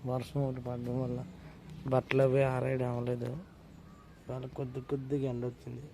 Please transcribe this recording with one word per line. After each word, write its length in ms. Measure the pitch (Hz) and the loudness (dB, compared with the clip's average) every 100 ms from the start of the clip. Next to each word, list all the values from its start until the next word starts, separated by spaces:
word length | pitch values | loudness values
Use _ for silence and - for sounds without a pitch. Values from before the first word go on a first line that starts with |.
| 131 | 0
వర్షం 340 | 127 120 139 139 | -2 0 0 0
ఒకటి 140 | 127 | -2
పడడం 380 | 123 123 120 127 | -4 -4 -2 0
వల్ల 200 | 123 123 - - - - - - 135 | 0 -2 -6 -12 -16 -16 -14 -8 4
బట్టలు 360 | 131 123 135 | 4 6 6
అవి 200 | 135 139 | 8 6
ఆరేయడం 440 | 135 127 131 131 123 | 4 2 0 2 0
అవ్వలేదు. 420 | 120 120 123 120 139 196 - - - - - - - - | 0 0 0 -2 -6 -10 -18 -20 -20 -18 -20 -20 -16 -8
ఇవాళ 200 | 127 131 | -6 -6
కొద్ది 340 | - 131 131 | -6 -4 -4
కొద్దిగా 500 | 127 139 131 143 135 | -2 -2 0 0 2
ఎండ 140 | 120 | 0
వచ్చింది 420 | 123 123 127 120 147 | -2 -4 -10 -10 -12